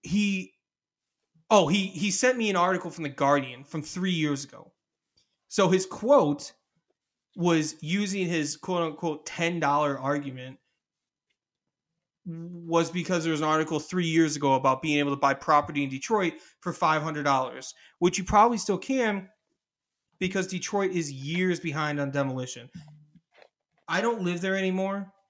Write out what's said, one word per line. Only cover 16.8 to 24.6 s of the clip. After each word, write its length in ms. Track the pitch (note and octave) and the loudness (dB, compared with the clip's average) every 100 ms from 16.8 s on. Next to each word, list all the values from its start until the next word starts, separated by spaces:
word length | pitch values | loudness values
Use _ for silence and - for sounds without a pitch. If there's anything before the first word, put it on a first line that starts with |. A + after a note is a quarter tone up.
| E3 D#3 | 0 2
hundred 220 | D#3 D3+ | -2 -2
dollars, 500 | C#3+ C3+ B2+ B2+ C3 - - _ | 2 2 0 -8 -14 -18 -20 _
which 180 | E3+ F3+ | 0 0
you 80 | |
probably 340 | F3+ G#3 A3+ A#3 | 2 6 6 4
still 200 | - F#3 | -2 -4
can 500 | - C4 A3+ G3+ F#3+ _ _ _ _ _ _ _ _ _ | -2 -2 0 -2 -8 _ _ _ _ _ _ _ _ _
because 260 | F#3 F#3+ F#3 | -4 -2 -4
Detroit 460 | F#3 - G3+ F#3+ | -6 -4 -2 -2
is 180 | F#3 D3+ | -2 -4
years 480 | C3+ C#3 E3+ F#3 E3+ | -8 -6 -2 0 -2
behind 400 | E3+ C#3+ D3+ D3 | -4 -4 -2 -2
on 140 | C#3+ | -2
demolition. 580 | C#3+ C3+ C3 B2+ B2 B2 - - - _ _ _ _ - _ _ _ - | -2 -2 -4 -8 -12 -16 -20 -20 -20 _ _ _ _ -20 _ _ _ -4
I 120 | E3+ | -2
don't 220 | A3+ A3+ | 0 -2
live 180 | F3+ F3 | -2 -2
there 140 | F#3+ | -2
anymore 560 | F#3+ | 0